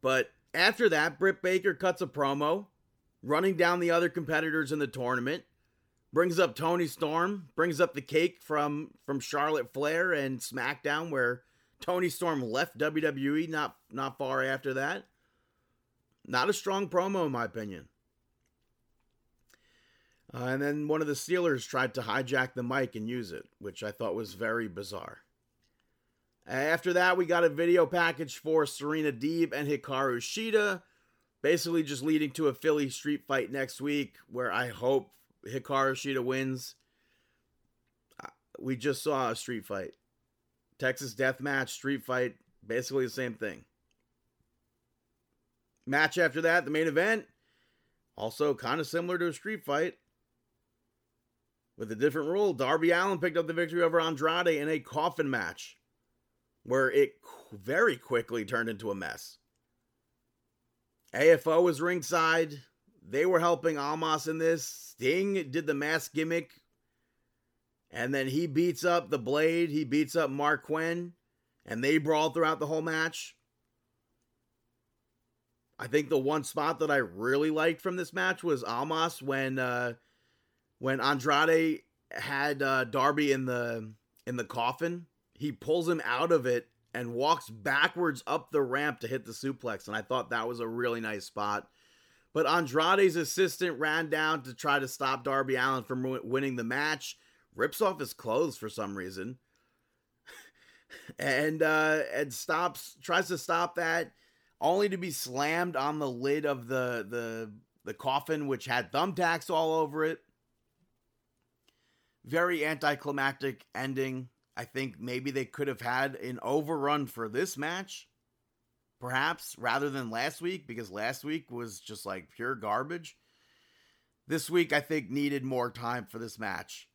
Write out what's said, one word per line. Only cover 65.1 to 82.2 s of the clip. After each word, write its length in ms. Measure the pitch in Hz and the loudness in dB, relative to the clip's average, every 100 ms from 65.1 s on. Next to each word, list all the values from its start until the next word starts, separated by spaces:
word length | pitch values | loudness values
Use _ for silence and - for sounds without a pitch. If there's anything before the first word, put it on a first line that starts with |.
| 170 202 196 147 | 2 2 0 -2
did 140 | 139 151 | -4 0
the 80 | |
mask 400 | 143 147 160 - | 0 2 -2 -2
gimmick. 380 | 147 160 165 156 - _ _ _ _ _ _ _ _ _ _ _ _ _ | -2 0 -2 -4 -16 _ _ _ _ _ _ _ _ _ _ _ _ _
And 240 | - 123 | -6 -2
then 140 | 139 135 | 0 0
he 180 | 135 170 | 0 0
beats 380 | 143 175 143 | 2 2 2
up 260 | 175 175 113 | 2 2 0
The 80 | 127 | -4
Blade. 520 | 117 143 160 165 170 | 0 2 2 2 0
He 160 | 147 143 | 0 0
beats 320 | 143 151 165 | 2 2 2
up 120 | 147 | 0
Marq 340 | 135 147 151 | 0 0 0
Quen. 500 | - 156 165 170 175 170 _ _ _ _ - | -2 -2 0 -2 -6 -12 _ _ _ _ -8
And 160 | 113 | -2
they 160 | 135 156 | 4 4
brawl 340 | 147 156 156 | 4 4 4
throughout 280 | 147 156 160 | 2 2 2
the 80 | 147 | 0
whole 140 | 160 | -2
match. 560 | 165 160 160 - - - _ _ _ _ _ _ _ _ _ _ _ _ _ _ _ _ _ _ _ _ _ _ _ _ | -2 0 -2 -4 -14 -16 _ _ _ _ _ _ _ _ _ _ _ _ _ _ _ _ _ _ _ _ _ _ _ _
I 80 | 123 | 0
think 220 | 139 143 | 0 2
the 100 | 147 | 2
one 240 | 131 151 | 2 0
spot 360 | 135 - 151 156 | -2 -2 -2 0
that 120 | 156 | 2
I 60 | 143 | 2
really 540 | 110 90 117 139 156 | 2 -2 0 2 2
liked 300 | 156 160 160 | 2 2 0
from 140 | 190 180 | -4 -4
this 160 | 170 | -6
match 320 | 180 185 185 | -2 -2 -2
was 220 | 170 139 117 | 0 0 0
Almas 560 | 120 147 160 165 - | -2 -2 0 0 -2
when, 360 | 135 135 135 131 | -4 -2 0 0
uh, 360 | 127 123 123 117 _ _ _ _ _ _ _ _ | -2 0 -2 -6 _ _ _ _ _ _ _ _
when 240 | 127 135 | -2 2
Andrade 800 | 127 139 131 143 160 160 160 156 _ _ _ | 2 2 4 6 6 6 4 0 _ _ _
had, 500 | - | -10